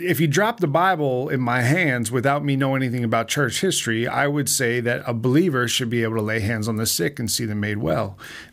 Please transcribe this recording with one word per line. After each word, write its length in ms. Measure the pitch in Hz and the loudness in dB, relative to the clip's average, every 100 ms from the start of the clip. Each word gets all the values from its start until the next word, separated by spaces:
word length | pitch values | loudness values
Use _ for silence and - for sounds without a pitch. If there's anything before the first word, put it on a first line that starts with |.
if 200 | 175 175 | -2 2
you 60 | 160 | 2
drop 340 | 160 214 226 | 2 0 0
the 60 | 165 | 0
Bible 640 | 156 190 170 143 127 147 | 2 2 2 0 0 -2
in 120 | 135 | -2
my 200 | 120 123 | 0 2
hands 500 | 120 170 165 123 110 | 2 2 2 0 0
without 320 | 123 131 147 | 0 0 0
me 140 | 143 135 | 0 0
knowing 260 | 139 135 | 0 0
anything 220 | 131 123 | 0 0
about 240 | 117 113 117 | 0 0 0
church 320 | 147 127 - | 0 0 0
history, 480 | 196 - 117 113 120 | 0 0 0 0 0
I 180 | 120 143 | 0 0
would 200 | 147 139 | 0 0
say 320 | - 120 123 | 0 0 0
that 220 | 120 120 - | -2 -2 -4
a 60 | |
believer 560 | 113 127 170 185 131 120 | -2 2 4 4 2 0
should 220 | - 120 | 0 0
be 120 | 120 | 0
able 140 | 113 113 | 0 0
to 60 | |
lay 180 | 107 110 | 0 0
hands 280 | 104 113 107 | 0 -2 -2
on 80 | 110 | -2
the 100 | 113 | -2
sick 320 | - 160 147 | 0 -2 -2
and 120 | 113 | -4
see 140 | - | -2
them 160 | 117 104 | -2 -2
made 180 | 104 104 | -2 -2
well. 400 | 147 151 101 95 - - - | -2 -2 -2 -8 -16 -18 -10